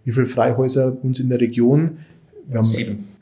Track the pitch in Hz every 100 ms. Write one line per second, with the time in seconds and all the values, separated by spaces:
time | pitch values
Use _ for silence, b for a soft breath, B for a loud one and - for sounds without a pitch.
0 | 127 120 123 120 117 117 131 135 131 -
1 | 131 127 127 123 117 120 120 147 160 B
2 | B B B - - 113 113 110 104 101
3 | - -